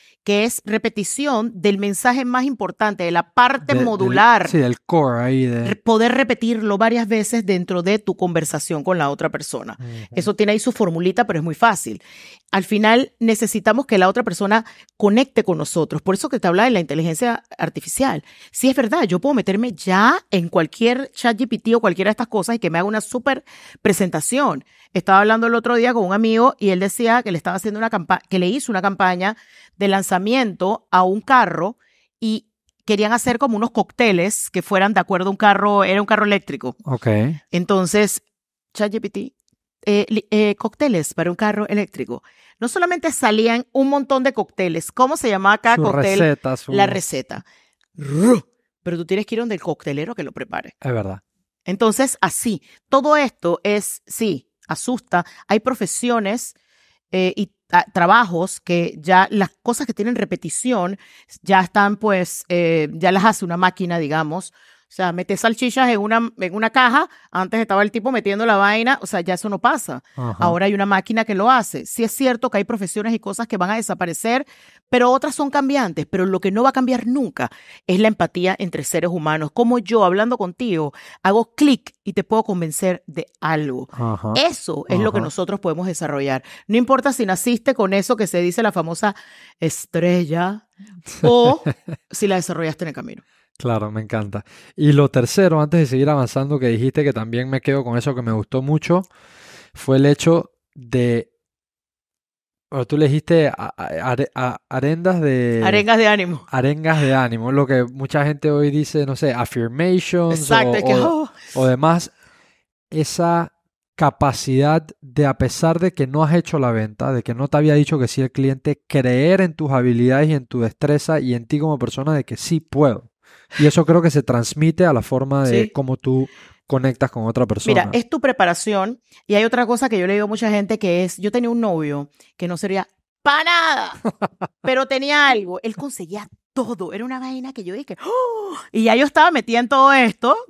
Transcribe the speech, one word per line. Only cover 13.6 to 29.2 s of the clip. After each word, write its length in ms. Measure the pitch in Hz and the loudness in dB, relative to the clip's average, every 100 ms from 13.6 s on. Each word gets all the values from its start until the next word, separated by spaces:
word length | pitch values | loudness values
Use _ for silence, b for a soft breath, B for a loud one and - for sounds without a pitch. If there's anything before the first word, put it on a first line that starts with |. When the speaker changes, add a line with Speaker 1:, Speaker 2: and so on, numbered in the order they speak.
| 208 220 277 | 0 0 2
Speaker 1:
que 120 | 202 | 2
la 100 | 185 | 4
otra 140 | 196 | 2
persona 420 | 226 175 196 220 226 B B _ | -2 -4 0 0 -2 B B _
conecte 460 | 208 214 262 - | 2 4 2 0
con 160 | - 165 | 0 -2
nosotros. 440 | 156 - 151 147 | -2 -2 -2 -2
Por 120 | - | -2
eso 140 | 190 294 | -2 -2
que 100 | 247 | -2
te 80 | 185 | 0
hablaba 200 | 180 233 | 2 4
de 60 | |
la 60 | 220 | 2
inteligencia 600 | 160 147 165 160 247 233 - - | 0 -2 -2 -2 -2 -4 -8 -8
artificial. 640 | - - - - 262 165 B B B | -8 -6 -10 -2 -2 -2 B B B
Sí, 160 | - 262 | -2 0
es 60 | 269 | 2
verdad, 260 | 233 311 | 0 0
yo 140 | 233 180 | 0 0
puedo 140 | 269 | 0
meterme 380 | 269 196 196 247 | 0 0 -2 -2
ya 480 | 175 - 185 220 349 - | -6 0 4 4 2 0
en 180 | 196 170 | -2 0
cualquier 600 | 180 160 - 226 254 277 | 0 -2 0 0 0 -4
chat 240 | - 240 214 | -2 -2 0
G 120 | 247 | -2
P 100 | 220 | -4
T 160 | - | 0
o 60 | 233 | 2
cualquiera 300 | 220 175 196 | 2 0 0
de 20 | |
estas 160 | 214 233 | -2 -4
cosas 260 | 214 185 | -4 -2
y 40 | 233 | -4
que 100 | 185 | -2
me 80 | 165 | -2
haga 80 | 190 | -2
una 140 | 214 | -4
súper 420 | - 247 262 262 B B B B | -6 -4 -2 -2 B B B B
presentación. 840 | 220 190 190 160 - 254 277 147 b b b | 0 0 0 -2 -2 0 0 -2 b b b
Estaba 280 | 190 - 190 | -6 4 4
hablando 260 | 214 226 233 | 6 4 2
el 80 | |
otro 200 | 233 233 240 | 0 0 2
día 180 | 240 | 2
con 100 | 240 | 0
un 80 | 185 | 0
amigo 420 | 196 226 220 247 - | 0 2 4 2 2
y 100 | 208 | 0
él 100 | 185 | 0
decía 440 | 196 - 233 233 | -2 -2 0 2
que 100 | 247 | 0
le 60 | 165 | -4
estaba 180 | - 180 | -4 -6
haciendo 220 | 220 208 | -6 -4
una 100 | 226 | -4
campa-, 320 | 220 160 185 - | -4 -2 -4 -2
que 100 | 190 | -2
le 80 | 180 | 0
hizo 240 | 247 - | -2 -4
una 120 | 202 | -2
campaña 560 | 185 175 185 180 | -2 0 0 0